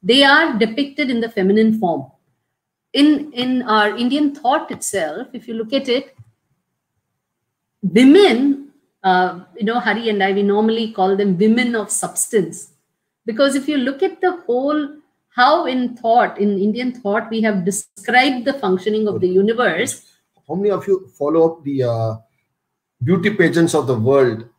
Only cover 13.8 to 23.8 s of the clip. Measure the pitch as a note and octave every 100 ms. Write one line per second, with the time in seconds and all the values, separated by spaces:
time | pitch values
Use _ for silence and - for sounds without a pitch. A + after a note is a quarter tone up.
13.8 | B3 C#4 F#4+ - F#4 F4 - B3 C#4 D4+
14.8 | C#4+ - _ _ _ - B3+ D#4+ D4+ B3+
15.8 | B3 - A3+ A#3 F#3+ - G#3 G3 G3+ A#3
16.8 | B3 B3 G3+ G#3 A3 A3+ A3 G3+ F3 F#3+
17.8 | - - - A#3+ C#4 B3+ A3+ - G3+ F#3
18.8 | G#3+ G#3+ G#3+ F#3+ F3+ F#3 G3+ A3+ A#3 E3
19.8 | B3+ - _ _ _ _ _ E3+ G3+ F#3
20.8 | - F#3+ - _ C#3+ D#3+ E3 E3 C#3 C#3
21.8 | B2 A#2 A2+ A2 _ _ _ _ _ _
22.8 | _ _ B2 F3+ G3+ G#3+ E3 C#3 E3 D#3+